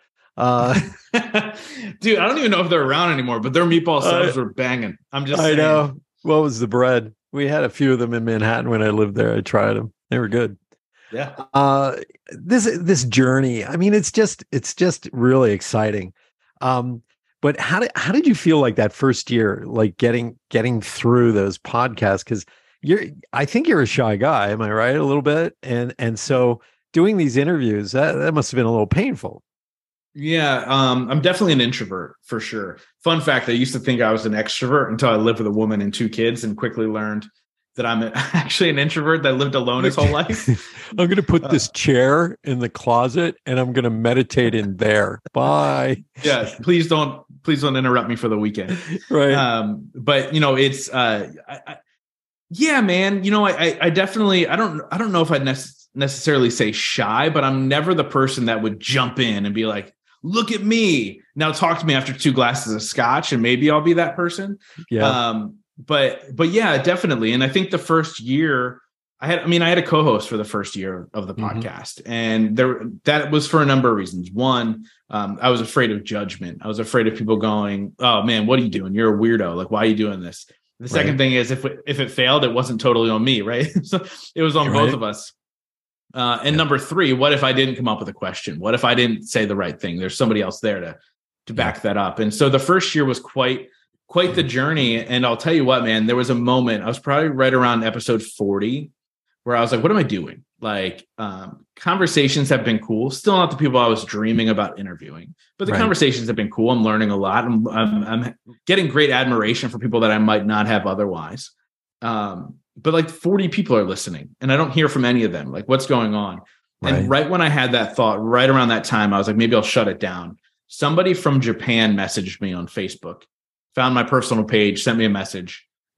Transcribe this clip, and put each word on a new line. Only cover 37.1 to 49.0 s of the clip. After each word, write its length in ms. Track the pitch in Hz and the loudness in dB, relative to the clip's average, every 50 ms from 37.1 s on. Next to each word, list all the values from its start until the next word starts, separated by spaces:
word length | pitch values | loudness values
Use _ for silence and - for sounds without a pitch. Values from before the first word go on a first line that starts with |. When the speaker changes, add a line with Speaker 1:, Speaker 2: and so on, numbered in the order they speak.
| 107 107 104 - _ _ _ _ _ _ _ _ _ | -6 -8 -10 -10 _ _ _ _ _ _ _ _ _
Speaker 2:
that 100 | - 120 | -6 -4
I'm 160 | 117 117 110 | -2 -2 -2
a-, 100 | 113 113 | -2 -4
<laughs> 40 | - | -4
actually 560 | 135 135 - - 170 151 143 - - 185 165 | -6 -6 -2 -2 -2 -2 -2 0 0 2 2
an 80 | 151 139 | 2 0
introvert 420 | 139 151 - 160 147 151 160 160 143 | 0 -2 -2 -2 0 0 0 2 2
that 100 | 139 131 | 0 2
lived 200 | 127 143 139 135 | 2 0 0 0
alone 300 | 139 120 123 123 127 131 | -2 0 0 0 0 0
his 120 | - 135 | 0 0
whole 140 | - 143 - | 2 2 2
life. 380 | 147 147 - - 226 - - - 123 101 - - - - - - | 2 0 -2 -2 -4 -4 0 0 0 0 -2 -14 -20 -20 -18 -12
Speaker 1:
<laughs> 80 | - 208 | -2 0
I'm 100 | 180 175 | 2 2
gonna 140 | 190 190 | 2 0
put 220 | 156 - - 165 - | 2 2 2 2 2
Speaker 2:
Uh, 60 | 139 | 2
Speaker 1:
this 200 | 151 139 - - | 0 0 0 -2
chair 680 | - - - - 139 123 127 131 143 156 170 170 220 - _ | -6 -2 2 4 4 6 6 6 4 4 2 0 -4 -8 _
in 140 | - 131 123 | -4 -4 -2
the 80 | 120 117 | -2 -4
closet 680 | - - - - 120 117 123 127 113 180 170 165 - - _ | -6 -6 0 2 2 4 4 2 0 0 -2 -2 -4 -6 _
and 140 | - 131 127 | -2 0 0
I'm 140 | 131 127 123 | 0 0 0
gonna 180 | - 123 120 | 0 0 0
meditate 640 | 113 110 113 117 123 131 131 - - - 123 117 110 | 0 2 2 2 4 4 2 2 2 2 2 2 2
in 220 | 110 104 101 98 90 | 0 -2 -2 -2 0
there. 440 | 104 110 107 107 101 98 101 107 _ - _ | 0 2 4 2 2 0 -2 -10 _ -6 _
Bye. 720 | 131 131 139 147 151 147 143 135 135 131 131 131 - - _ _ 131 131 | 0 2 2 2 2 2 0 0 0 0 -2 -2 -4 -6 _ _ -6 -2
Speaker 2:
Yeah, 260 | 151 139 120 110 107 - - 113 | 0 0 0 -2 -4 -8 -8 0
please 240 | - 180 170 160 165 | 2 2 2 4 2
don't, 340 | 165 156 151 139 131 - - _ - - _ | 2 0 0 -2 -4 -12 -18 _ -20 -10 _
please 180 | - 156 139 | -2 0 0
don't 140 | 139 143 135 | 0 0 0
interrupt 340 | 131 131 127 123 123 113 107 | 0 2 2 2 2 0 0
me 60 | 117 | -4
for 120 | 113 - 113 | -2 -2 -2
the 120 | 110 104 | 0 0
weekend. 360 | 104 107 104 107 92 95 - - - 151 165 190 | 0 -2 -2 -4 -6 -6 -6 -8 -6 -8 -10 -10